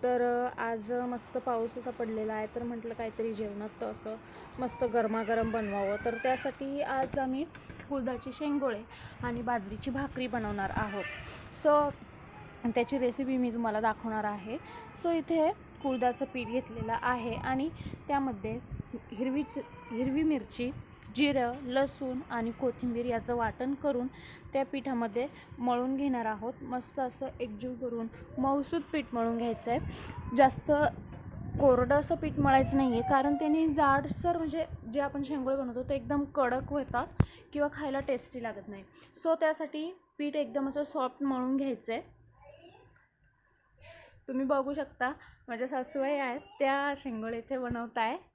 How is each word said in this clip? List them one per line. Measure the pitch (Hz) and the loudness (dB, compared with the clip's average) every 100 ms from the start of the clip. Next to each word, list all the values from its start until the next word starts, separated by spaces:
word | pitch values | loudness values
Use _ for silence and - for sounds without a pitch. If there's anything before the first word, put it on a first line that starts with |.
तर, | 247 247 | 4 4
अ, | 240 240 247 - | 4 4 0 0
आज | 226 226 208 | -2 -2 -2
मस्त | 247 247 247 - 247 | -2 0 -4 -4 -4
पाऊस | 254 233 226 247 | 0 0 0 -4
असा | 247 | -8
पडलेला | 240 233 220 214 | -4 -2 0 -2
आहे, | 214 214 240 | -2 -4 -4
तर | |
म्हटलं | 240 233 226 | -4 -4 -6
काहीतरी | 226 226 214 226 | -4 -6 -2 -2
जेवणात | 214 214 202 208 - | -2 -4 -4 -8 -6
तर | 226 | -6
असं | 208 214 220 - - - - | -6 -8 -10 -12 -18 -16 -4
मस्त | 254 - | -4 0
गरमागरम | 247 226 220 220 220 226 226 | 2 2 2 0 2 2 2
बनवावं. | 226 208 202 196 208 233 | 0 0 0 0 0 0
तर | 233 | 0
त्यासाठी | 262 254 277 262 269 277 | 0 2 0 -4 -4 -2
आज | 294 262 262 277 | -2 0 0 0
आम्ही | 262 262 330 - - - - | 0 -2 -4 -8 -16 -16 -6
कुळदाचे | 277 247 247 262 | -2 -2 -4 -8
शेंगोळे | 247 302 285 262 208 233 - - - | -4 0 2 2 -2 -6 -16 -16 -6
आणि | 247 240 | -4 -2
बाजरीची | 233 240 196 214 - | 0 -2 -2 -6 -4
भाकरी | 254 277 262 254 | -2 -4 -2 -2
बनवणार | 240 214 202 196 | -2 -2 -2 -2
आहोत. | - 214 202 190 - - - - - 311 | 0 -2 -2 -6 -8 -12 -12 -14 2 6
So, | 294 294 - - - - - - - 240 226 | 8 6 0 -14 -18 -18 -16 -16 -4 0 2
त्याची | 240 277 | 2 2
रेसिपी | 247 233 262 262 | 2 0 0 2
मी | 247 | 2
तुम्हाला | 226 233 214 | 0 0 2
दाखवणार | 220 214 226 214 | 2 0 -2 -2
आहे. | 208 208 190 262 - - - - | -2 -4 -6 -8 -10 -14 -14 -4
So, | 339 | 0
इथे | 339 - 330 311 415 - - | 0 2 4 4 2 -8 -6
कुळदाचं | 277 254 247 247 269 | -2 2 2 2 -4
पीठ | 262 220 | -4 -2
घेतलेलं | 240 254 226 220 226 | -2 -4 -6 -2 0
आहे | 247 247 233 | 0 0 0
आणि | 233 - 262 302 320 - - - | -2 -2 0 -2 -4 -12 -12 -2
त्यामध्ये | 277 269 208 220 226 - - - - - | -2 0 -4 -6 -6 -8 -10 -8 -10 -12
हिरवी | 202 254 269 | -4 0 0
च-, | 294 285 - - - | -2 -6 -10 -14 -8
हिरवी | 226 262 269 | -2 0 2
मिरची, | 320 285 208 - 240 - - - - 214 | 2 2 -2 -4 -4 -4 -14 -18 -10 2
जिरं, | 285 277 240 254 | 4 4 2 -2
लसूण | 262 262 277 - 262 254 302 | 0 2 2 0 -4 -4 -4
आणि | 240 226 | -2 -2
कोथिंबीर | 226 254 240 247 233 247 | 0 -2 0 -4 -2 0
याचं | 226 220 240 | -2 0 0
वाटण | 226 - 262 | 0 0 -4
करून | 277 294 240 247 - - - - | 0 0 0 -2 -8 -16 -16 -4
त्या | 269 269 | -2 0
पिठामध्ये | 277 262 240 226 214 277 - - - | -2 -2 -2 0 -2 -4 -6 -18 -4
मळून | 240 240 254 269 | 0 2 2 2
घेणार | 285 254 226 | 2 2 0
आहोत. | 214 226 254 | -2 -4 -8
मस्त | 254 254 247 - | -6 -6 -4 -2
असं | 254 247 269 - | -4 -2 -8 -4
एकजीव | 240 208 247 | -6 -4 -6
करून | 247 247 233 226 - - - | -4 -4 -2 -4 -8 -10 0
मऊसूत | 269 277 277 349 | 2 2 2 -2
पीठ | 285 311 247 | 0 -2 -2
मळून | 240 226 233 | 0 0 2
घ्यायचं | 233 226 - | 0 -2 0
आहे. | 240 - - - - - 240 | 0 0 -6 -8 -8 -2 8
जास्त | 262 - - 294 302 - - - - - - - | 8 8 2 4 4 0 -12 -12 -12 -10 -6 6
कोरडं | 285 247 247 285 | 8 8 8 4
असं | 294 330 | 4 0
पीठ | 311 302 | 0 4
मळायचं | 285 269 262 269 | 8 8 8 4
नाही | 262 | 4
आहे, | 233 | 4
कारण | 240 277 277 294 | 4 4 6 4
त्याने | 311 311 320 | 4 4 4
जाडसर, | 285 285 277 285 - 349 339 | 6 6 6 4 0 2 2
म्हणजे | 320 311 - - 226 | 0 0 -4 -6 -4
जे | 254 | -2
आपण | 285 285 | 0 -2
शेंगोळे | 262 285 254 269 | -2 -2 0 0
बनवतो | 254 240 | 0 -4
ते | 262 277 | -2 -2
एकदम | 233 285 | 0 0
कडक | 285 - 254 254 262 | 0 2 2 2 0
होतात | 285 262 240 311 - - - - | -4 -2 -2 -2 2 2 2 -8
किंवा | 294 294 | 0 0
खायला | 294 294 269 | 0 -2 -2
टेस्टी | 269 247 - 254 | 0 -2 -2 -6
लागत | 233 208 190 | -6 -6 -10
नाही. | 202 190 - - - | -14 -14 -20 -20 -4
So, | 330 330 | 2 4
त्यासाठी | 311 311 311 302 320 370 _ _ | 4 2 -2 -4 -6 -8 _ _
पीठ | 294 294 | -2 0
एकदम | 277 254 277 | -2 -2 -2
असं | 285 | -2
सॉफ्ट | 285 302 254 254 | -2 0 -2 0
मळून | 277 262 254 269 | 0 0 2 0
घ्यायचं | 269 240 - | 0 -2 -4
आहे. | 226 - - - - - - 349 - - - _ _ _ _ _ _ _ _ - - - - - | -6 -6 -20 -20 -20 -20 -20 -20 -20 -20 -20 _ _ _ _ _ _ _ _ -20 -20 -20 -20 -4
तुम्ही | 262 269 | 0 2
बघू | 277 269 | 2 2
शकता, | 285 277 - 254 302 - - - | -2 -4 -2 -2 -2 -14 -20 -10
माझ्या | 233 254 | -4 -2
सासूबाई | 269 254 285 269 285 | -2 -2 -2 0 0
आहेत, | 269 247 - - | 0 -4 -8 0
त्या | 269 277 277 277 | 2 4 2 -2
शेंगोळे | 277 226 220 226 | -4 -4 -4 -6
इथे | 233 262 | -4 -4
बनवत | 247 240 233 233 | -2 -4 -2 0
आहे. | 226 320 - | 2 0 -8